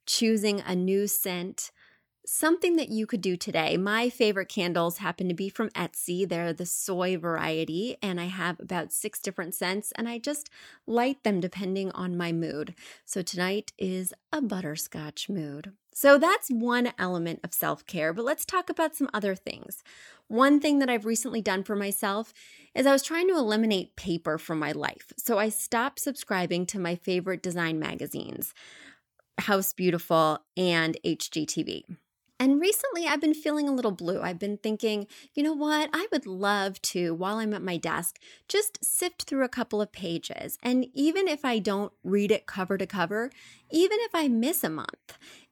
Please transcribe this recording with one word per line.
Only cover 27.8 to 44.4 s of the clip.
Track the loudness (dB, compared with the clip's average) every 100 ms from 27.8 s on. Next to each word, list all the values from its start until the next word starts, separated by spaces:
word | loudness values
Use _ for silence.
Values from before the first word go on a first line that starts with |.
| -2 -6 -8 -8 -10 -10 -10 -12 -20 -20 -20 -20 _ _ _ -4
House | 2 2 2
Beautiful | 0 2 2 4 4 4 2 _ 0
and | 2 4 2 0
H | -2 -2 -4
G | -4 -4
T | -4
V. | -4 -6 -10 -18 _ _ _ 0
And | 4 6
recently, | 4 2 0 -2 0
I've | 2
been | 2
feeling | 2 0 0 2
a |
little | 2 0
blue. | -2 -2 -2
I've | -4 -4
been | -4 -4
thinking, | -4 0 0 0 -4 -14 -6
"You | 0
know | 0
what? | 2 2 2 2
I | -2 0
would | -2 -2
love | -2 2 2 0 -4
to, | -4 -2 -2
while | -2 -2 -2
I'm | -2
at | -2
my | -2 -2
desk, | -2 -2 -4 -8 -18 -18 -2
just | 0 0 -2
sift | -2 -2 -2 -6
through | -4 0 0
a |
couple | -2 -2 -2
of | -4
pages. | -4 -6 -4 -6 -10 -10 -4
And | 2 2 2
even | 2 2 4 2
if | 0 0
I | 0
don't | 2 0 -2 -6
read | 0 4 4
it | 2 0
cover | -6 -2 -2
to | -2
cover, | -2 -2 -2 -4 -8 -20 -20 -2
even | 2 4 2
if | 0
I | 0 2
miss | 4